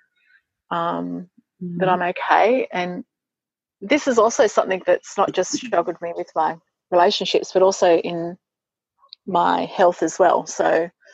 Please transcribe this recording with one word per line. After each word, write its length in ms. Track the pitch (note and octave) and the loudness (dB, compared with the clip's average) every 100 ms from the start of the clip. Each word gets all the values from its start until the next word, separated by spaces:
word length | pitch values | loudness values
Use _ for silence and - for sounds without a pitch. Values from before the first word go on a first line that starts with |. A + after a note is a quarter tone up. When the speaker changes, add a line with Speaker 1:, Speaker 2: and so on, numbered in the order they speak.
| _ _ _ _ _ _ - | _ _ _ _ _ _ -8
Speaker 1:
um, 580 | E3+ E3+ E3+ F2 F3 F3+ _ _ - F3+ F3 | -6 -4 -6 -8 -10 -14 _ _ -14 -10 -2
that 100 | F3+ | 0
Speaker 2:
Mm-hmm. 140 | F3+ | 0
Speaker 1:
I'm 60 | F3 | -2
okay. 580 | F3+ - D#3+ G3 B3+ - | -4 2 4 4 2 -2
And 340 | F3+ F3+ F3+ - _ _ _ _ _ _ - | -6 -6 -8 -14 _ _ _ _ _ _ -12
this 280 | G3+ D4 - | -2 0 2
is 100 | A#3 | 2
also 300 | A3 - G#3+ | 2 4 2
something 340 | - - F#3 F3 | 2 -2 -2 0
that's 300 | F3 - - | -2 -2 -2
not 160 | F#3+ | -2
just 180 | - F3+ | 0 -4
struggled 480 | - B3 F#3 E3+ E3+ | -4 -4 -4 -2 -6
me 120 | E3+ E3+ | -8 -10
with 140 | F3 F3 | -8 -4
my 220 | D#3+ E3 _ _ - | -4 -4 _ _ 0
relationships, 600 | F3+ F3+ - F#3 - - | 4 4 2 -2 -2 0
but 80 | F#3 | 2
also 340 | F#3 F#3 F3+ E3 | 2 4 4 2
in 400 | - E3+ E3+ F3+ _ _ _ _ _ _ _ - - | 0 -6 -8 -12 _ _ _ _ _ _ _ -18 -4
my 380 | F3 F3 F3 E3 | 0 0 0 -2
health 360 | - F3+ F3 | 2 2 2
as 160 | E3+ - | -4 2
well. 300 | F3+ E3+ E3 | 2 2 -2
So, 420 | - E3 D#3+ E3+ _ _ | -4 0 0 -2 _ _